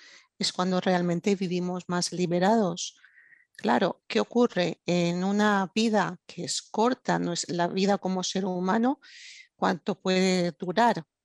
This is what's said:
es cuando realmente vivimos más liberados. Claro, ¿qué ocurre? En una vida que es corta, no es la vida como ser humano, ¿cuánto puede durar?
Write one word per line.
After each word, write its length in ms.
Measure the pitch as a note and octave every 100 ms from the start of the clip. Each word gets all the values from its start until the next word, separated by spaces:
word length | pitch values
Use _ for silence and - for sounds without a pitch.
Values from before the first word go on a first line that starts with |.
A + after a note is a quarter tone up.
| - - _ -
es 140 | F#3+
cuando 280 | - F3+ F3+
realmente 540 | F#3 F3+ F3 E3+ G#3
vivimos 500 | G3 F#3+ F3+ F3+ F3+ -
más 240 | F3+ F3
liberados. 840 | E3+ F3+ F3 F#3 A3+ F#3+ F3 - - - _ - _ _ -
Claro, 480 | G#3 A#3+ - - -
¿qué 140 | A3+
ocurre? 600 | G#3 A#3+ A#3+ - F3 - -
En 380 | F3 E3+ F3
una 480 | F#3 G3+ G#3 G3+ F#3+
vida 460 | - A3+ G#3+ E3+ F3+ -
que 180 | -
es 180 | F3 -
corta, 560 | - - A#3 C4 - E3+
no 140 | F3
es 160 | E3+ -
la 180 | F3 F3
vida 320 | F#3+ G3 G3
como 240 | F#3 F#3
ser 220 | F3+ F#3+
humano, 560 | G3 F3+ F#3 A3 A#3+ D4 - - - - - _
¿cuánto 440 | F#3 F3+ - F#3
puede 520 | F#3+ F#3 F#3+ F#3 F3
durar? 520 | - F3+ F3 A#3 F#3 - _